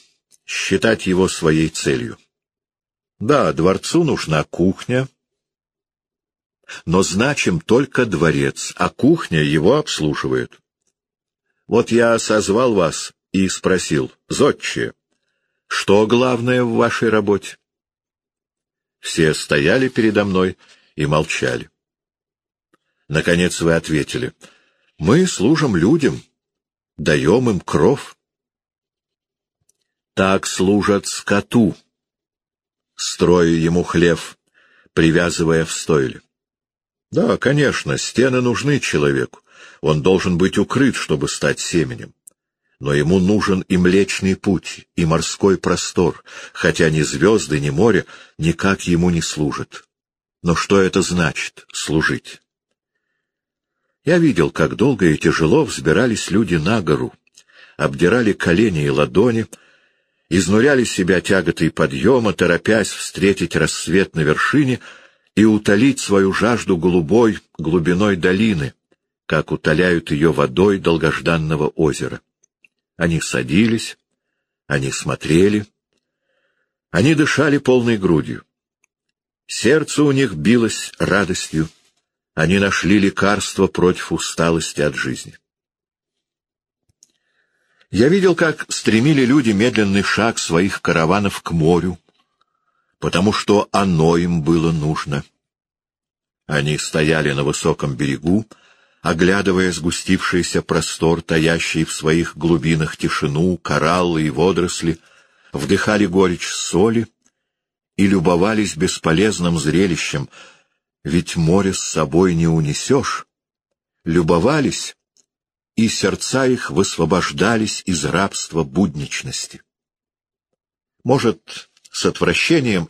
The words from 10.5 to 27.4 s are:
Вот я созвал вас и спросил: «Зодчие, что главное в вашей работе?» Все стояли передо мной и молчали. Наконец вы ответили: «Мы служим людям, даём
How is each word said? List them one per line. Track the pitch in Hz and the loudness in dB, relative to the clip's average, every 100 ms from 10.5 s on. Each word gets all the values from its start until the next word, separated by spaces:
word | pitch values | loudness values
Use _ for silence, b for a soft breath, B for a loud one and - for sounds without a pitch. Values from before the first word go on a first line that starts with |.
| - _ _ _ _ _ _ _ _ _ _ - | -14 _ _ _ _ _ _ _ _ _ _ -2
Вот | 113 113 | 0 2
я | 117 117 113 | 2 2 2
созвал | - 107 95 107 131 | 0 0 2 2 2
вас | 101 80 - - - _ | 2 0 -2 -10 -16 _
и | 95 95 | -2 0
спросил: | - 90 92 - 78 - _ - | -2 -2 -2 0 -4 -4 _ -8
«Зодчие, | - 139 - - - 57 - _ _ _ _ _ _ - | 0 0 0 -6 -6 -8 -10 _ _ _ _ _ _ -10
что | - - 101 107 | -6 2 2 4
главное | 120 127 117 123 123 120 | 2 2 0 -2 0 0
в | |
вашей | 113 117 - 117 | 0 0 0 0
работе?» | 107 101 98 - - _ _ _ _ _ _ _ _ _ _ _ _ _ _ | 2 2 -2 -4 -20 _ _ _ _ _ _ _ _ _ _ _ _ _ _
Все | - - 78 | -8 0 0
стояли | 73 - 76 73 127 131 | 0 -2 0 2 2 0
передо | 127 110 104 101 | 0 0 2 0
мной | 92 92 - b b b - | 0 0 -4 b b b -6
и | 73 | -2
молчали. | 78 80 - 64 60 - _ _ _ _ _ _ _ _ _ _ _ _ _ - | 0 -2 -4 -4 -4 -10 _ _ _ _ _ _ _ _ _ _ _ _ _ -6
Наконец | 76 87 87 90 - | -2 0 2 0 0
вы | 82 | 0
ответили: | 82 - 76 67 - 62 - b b b b b - | 0 0 -2 -2 -6 -8 -12 b b b b b -4
«Мы | 80 156 185 | 2 4 2
служим | - 104 156 143 92 | 0 0 2 2 2
людям, | 92 165 113 67 - _ _ _ _ _ _ - | 2 2 0 -2 -10 _ _ _ _ _ _ -6
даём | 80 73 69 120 | -2 0 2 2